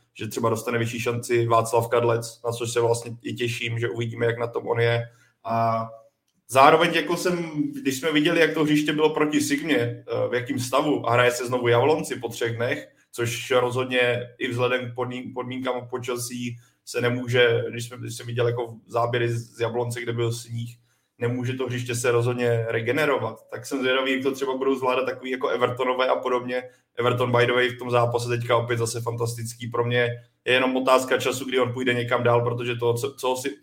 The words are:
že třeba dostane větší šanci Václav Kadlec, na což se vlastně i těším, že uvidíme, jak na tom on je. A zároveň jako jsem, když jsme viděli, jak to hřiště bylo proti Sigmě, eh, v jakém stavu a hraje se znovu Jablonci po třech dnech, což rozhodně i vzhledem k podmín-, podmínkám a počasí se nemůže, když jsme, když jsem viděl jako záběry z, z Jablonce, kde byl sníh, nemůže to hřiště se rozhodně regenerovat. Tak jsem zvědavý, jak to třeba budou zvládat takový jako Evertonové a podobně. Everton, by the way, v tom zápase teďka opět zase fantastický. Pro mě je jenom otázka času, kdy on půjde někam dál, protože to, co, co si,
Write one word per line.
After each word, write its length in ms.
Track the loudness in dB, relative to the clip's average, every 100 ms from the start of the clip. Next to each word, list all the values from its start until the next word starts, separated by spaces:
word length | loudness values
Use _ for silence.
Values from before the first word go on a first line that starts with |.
| _
že 140 | -12 -8
třeba 220 | -2 0
dostane 280 | 0 -2 -2
větší 220 | -2 -4
šanci 460 | -4 -4 0 0 4
Václav 420 | 2 4 2 2
Kadlec, 520 | 2 2 0 -2 -8
na 80 | -6
což 200 | -4 -2
se 80 | 2
vlastně 360 | 2 0 -4 -10
i 120 | -8
těším, 440 | -4 -4 -4 -6 -4
že 100 | -4
uvidíme, 380 | -2 -6 -2 0
jak 120 | 0
na 80 | -4
tom 220 | -4 -2
on 120 | 2
je. 220 | 2 2 -2 _ _ _
A 420 | -4 0 2 0 -4 -12 -20 _ _ _ 0
zároveň 460 | 6 8 8 4
jako 220 | 0 0 0
jsem, 460 | 0 -2 -4 -4 -4 -4
když 160 | -4 -2
jsme 140 | 0
viděli, 280 | 2 4 4
jak 140 | 4
to 100 | 4
hřiště 280 | 2 2 2
bylo 180 | 2 2
proti 300 | 4 2 2
Sigmě, 360 | 0 -2 0 0
eh, 260 | 0 -4 -6 -4 -2
v 40 |
jakém 240 | -2 -2 -6
stavu 500 | 0 0 2 0 2
a 40 |
hraje 180 | 4 4
se 160 | 2 -2
znovu 220 | 0 4
Jablonci 480 | 4 4 2 -2 -6
po 120 | -8
třech 280 | -4 -4 -2
dnech, 320 | -4 -4 -10 _ _
což 380 | -4 -4 -4 0
rozhodně 800 | 2 2 0 0 2 2 0 -4 -8
i 100 | -4
vzhledem 420 | 0 0 0 -4
k 40 |
podmín-, 380 | -6 -6 -6 -8
podmínkám 420 | -8 -8 -6 -4 -4
a 100 | -6
počasí 720 | -8 -6 -6 -6 -8 -8 -10 _ _
se 160 | -10 -2
nemůže, 640 | 0 -2 2 4 6 4 -2
když 180 | -6 -10
jsme, 80 | -12
když 200 | -12 -10
jsem 100 | -6
viděl 220 | -2 0
jako 280 | 0 -6 -10 -4
záběry 420 | -2 0 0 0
z, 280 | -2 -6 -4
z 40 |
Jablonce, 400 | -2 -2 -4 -4
kde 120 | -4
byl 200 | -2 -2
sníh, 440 | -4 -8 -8 -8 -12 _ _ _ -6
nemůže 340 | -4 -2 -4
to 140 | -4 -4
hřiště 280 | -4 -4
se 160 | 0 2
rozhodně 540 | 2 2 2 2 2 0
regenerovat. 680 | -2 0 2 2 0 -2 -8 -12
Tak 160 | -12 -6
jsem 140 | -2
zvědavý, 320 | 0 2 0
jak 100 | 0
to 100 | -2
třeba 240 | -2 -2 0
budou 180 | 0
zvládat 320 | 0 2 0 0
takový 240 | -4 -6
jako 180 | -4 -2
Evertonové 600 | 0 0 0 0 2 2
a 80 | 0
podobně. 460 | 0 -2 -2 -6 -6 _ _ -2
Everton, 340 | 2 2 2
by 140 | 4 4
the 60 |
way, 160 | 4 2
v 100 | -2
tom 120 | 0
zápase 380 | 2 2 0 -2
teďka 280 | -2 2 2
opět 200 | 2 -2
zase 240 | -2 -4
fantastický. 640 | -6 -4 -4 -6 -10 -10 -6
Pro 180 | -2
mě 240 | 0 0 0 -4 -14 _
je 100 | 0
jenom 220 | 2 2 2
otázka 420 | 4 4 4 0
času, 260 | 0 -2
kdy 160 | -2 0
on 120 | 0
půjde 220 | 0 0
někam 280 | 0 0 0
dál, 220 | 4 2
protože 300 | 2 -2 -4
to, 200 | -2 0
co, 200 | 0 -4
co 220 | -2 -2 -2
si, 200 | -4 -4